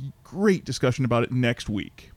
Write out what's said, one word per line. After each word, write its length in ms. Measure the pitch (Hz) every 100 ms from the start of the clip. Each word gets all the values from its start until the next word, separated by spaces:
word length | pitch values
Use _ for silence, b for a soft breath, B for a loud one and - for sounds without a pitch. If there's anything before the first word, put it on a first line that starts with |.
| 135 -
great 400 | - 175 208 180
discussion 400 | - 113 127 120
about 180 | 127 120
it 60 | 120
next 380 | 127 120 117 -
week. 420 | 104 - - -